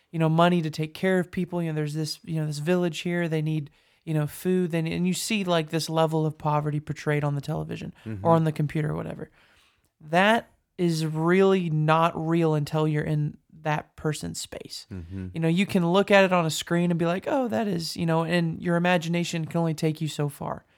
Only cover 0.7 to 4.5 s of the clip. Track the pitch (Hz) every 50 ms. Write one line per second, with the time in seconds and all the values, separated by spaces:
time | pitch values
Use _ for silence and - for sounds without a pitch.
0.7 | 151 - 156 156 156 - - 190 185 185 175 180 - 190 180 175 - 175 170 165
1.7 | 156 151 151 147 147 156 156 151 - - - - 160 160 156 151 147 143 147 160
2.7 | 180 180 180 175 160 - - 180 175 175 175 165 160 160 156 156 156 156 147 135
3.7 | - _ _ _ _ _ _ 165 160 156 151 143 - - - 185